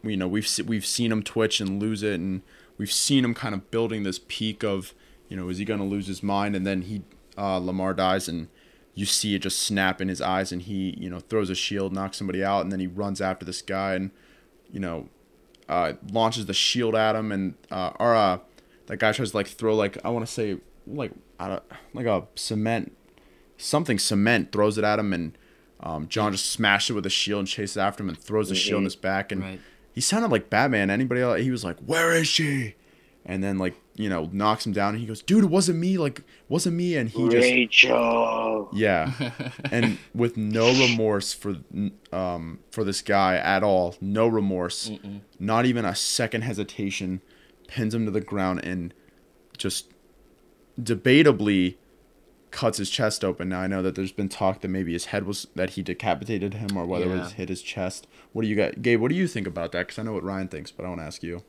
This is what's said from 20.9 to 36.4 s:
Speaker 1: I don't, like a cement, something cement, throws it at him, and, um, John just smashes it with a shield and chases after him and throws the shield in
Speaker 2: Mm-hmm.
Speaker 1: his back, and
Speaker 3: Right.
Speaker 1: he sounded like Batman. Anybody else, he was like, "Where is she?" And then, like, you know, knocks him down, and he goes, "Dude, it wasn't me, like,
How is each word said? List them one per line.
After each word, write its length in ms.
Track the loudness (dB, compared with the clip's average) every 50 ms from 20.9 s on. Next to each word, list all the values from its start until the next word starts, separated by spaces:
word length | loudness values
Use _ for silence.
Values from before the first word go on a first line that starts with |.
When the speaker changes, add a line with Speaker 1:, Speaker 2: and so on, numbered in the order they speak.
| -8 -8 -8 -8 -10 -14 _ _ _ -10
Speaker 1:
I 80 | -6
don't, 160 | -6 -6 -6 -8 _ -20 -20 -20 -14 -8
like 120 | -4 0
a 220 | 2 2 2 0 -4 _
cement, 560 | -10 -6 -2 -2 0 0 2 0 0 -2 -6 -12 _ _ _ _ _ _ _ -20 _ _ _ _
something 420 | -12 -6 0 0 0 2 2 0
cement, 540 | 0 2 2 2 4 4 4 4 2 2 0
throws 260 | 2 4 4 4 4
it 60 | 2 2
at 160 | 2 2 2
him, 140 | 0 0 -2
and, 240 | -2 -4 -6 -10 -14 _ _ -20 _ _ _ _ _
um, 300 | -10 -8 -6 -6 -6 -4
John 240 | -2 0 0 0 0
just 140 | -2 -4
smashes 420 | -4 -2 2 4 6 6 4 4 0
it 40 | -2
with 120 | -2 -2
a 40 | -2
shield 300 | -2 -2 0 -2 -2 -2
and 80 | -2
chases 300 | -4 -4 -6 -6 -6 -2
after 260 | -2 -2 -2 -2 -4 -6
him 60 | -8
and 80 | -8
throws 320 | -8 -8 -2 -2 -2 0 0
the 60 | -2
shield 240 | -2 0 0 0 0
in 20 |
Speaker 2:
Mm-hmm. 40 | 0
Speaker 1:
his 80 | -2 -4
back, 340 | -4 -4 -2 -2 -2 -2 -2
and 100 | -4 -6
Speaker 3:
Right. 180 | -6 -6 -10 -14 -16 -20 -20 -20 -20 _ _
Speaker 1:
he 80 | -2
sounded 300 | -2 0 2 2 2 2
like 180 | 2 2 0 2
Batman. 400 | 2 2 2 4 4 2 2 2
Anybody 320 | 2 0 0 0 0 0
else, 180 | 2 2 2 2
he 100 | 0 0
was 120 | -2 -2 -4
like, 140 | -6 -8 -8
"Where 320 | -4 -2 0 2 4 4 4
is 140 | 2 2
she?" 480 | 2 2 2 2 0 0 -2 -4 -6 -10 _ _ _ _ _ _ _ _ _ _
And 180 | -6 -4 -2 -2
then, 140 | -2 0 0
like, 160 | 0 -2 -2 -6 _ _ _
you 140 | -4 -2 0
know, 200 | 0 -2 -2 -4 -2
knocks 320 | 0 2 2 2 2 -2
him 80 | -2 0
down, 220 | 0 0 0 0
and 40 | -2
he 60 | -6
goes, 160 | -8 -10 -8
"Dude, 220 | 0 4 6 6 6
it 60 | 6
wasn't 280 | 6 4 4 4 2 2
me, 180 | 2 0 2
like, 240 | 2 0 0 -2 -6 -16 -20 -20 -20